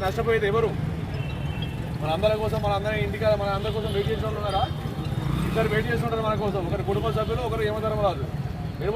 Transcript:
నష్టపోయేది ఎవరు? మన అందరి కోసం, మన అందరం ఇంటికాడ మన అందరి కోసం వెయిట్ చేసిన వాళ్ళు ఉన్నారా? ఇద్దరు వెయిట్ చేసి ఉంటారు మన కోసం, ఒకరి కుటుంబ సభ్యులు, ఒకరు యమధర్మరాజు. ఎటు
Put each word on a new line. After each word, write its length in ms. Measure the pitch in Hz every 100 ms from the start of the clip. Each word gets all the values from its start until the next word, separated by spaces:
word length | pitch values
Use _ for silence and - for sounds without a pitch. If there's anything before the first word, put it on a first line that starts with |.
| 190
నష్టపోయేది 420 | 214 226 220 202
ఎవరు? 180 | 220 220 - - - - - - - - - - - - -
మన 80 | 151 165
అందరి 240 | 214 214
కోసం, 160 | 214 - 208
మన 80 | 196
అందరం 180 | 208 214 202
ఇంటికాడ 280 | 202 220 202
మన 60 | 202 196
అందరి 160 | 214 220
కోసం 140 | 208 196
వెయిట్ 140 | 202
చేసిన 140 | 220 220
వాళ్ళు 120 | 220
ఉన్నారా? 220 | 208 - - - - - - - - - -
ఇద్దరు 200 | - 220
వెయిట్ 140 | 214 226
చేసి 120 | 233 233
ఉంటారు 180 | 226 214
మన 60 | 208 208
కోసం, 160 | 196 170
ఒకరి 140 | 196 185
కుటుంబ 180 | 202 226 220
సభ్యులు, 240 | 220 233 240
ఒకరు 160 | 226 214
యమధర్మరాజు. 560 | 214 214 214 202 - - - - - - -
ఎటు 100 | 175